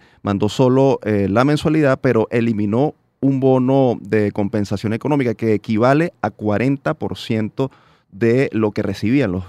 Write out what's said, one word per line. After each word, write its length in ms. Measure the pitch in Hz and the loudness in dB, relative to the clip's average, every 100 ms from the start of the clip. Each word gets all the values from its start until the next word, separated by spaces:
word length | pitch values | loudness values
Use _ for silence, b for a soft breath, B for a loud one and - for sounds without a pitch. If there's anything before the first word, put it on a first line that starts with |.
| b b | b b
mandó 280 | 101 101 104 | -4 -2 -2
solo, 500 | - 127 131 135 - | 2 2 4 2 0
eh, 260 | 104 104 95 | -2 0 0
la 180 | 104 139 | 2 2
mensualidad, 520 | 151 160 156 139 131 | 0 0 0 0 0
pero 280 | 131 113 - | 0 0 0
eliminó 640 | 120 117 104 104 117 147 - _ _ | 0 0 -2 0 0 -2 -4 _ _
un 180 | 135 135 | -2 2
bono 580 | 131 131 127 139 127 107 | 2 2 2 2 2 0
de 300 | 101 107 101 | -2 0 0
compensación 640 | 107 101 107 98 101 107 | -2 -2 -2 -2 -4 -4
económica 400 | 113 127 147 120 | -4 -2 0 -2
que 220 | 104 113 104 | -2 0 0
equivale 580 | - 107 123 147 170 - | -2 2 2 2 0 -4
a 80 | 107 | -8
cuarenta 640 | - 107 101 131 139 - | -4 -2 0 0 -2 -4
por 240 | 156 98 98 | -6 -8 -8
ciento 540 | - 110 107 - 131 b b b _ | -4 -4 -4 -4 -6 b b b _
de 380 | 95 117 127 135 | -2 2 2 0
lo 180 | 110 107 | 0 -2
que 100 | 107 | -2
recibían 500 | 101 98 104 139 110 | -6 -4 0 0 0
los, 120 | 90 | -4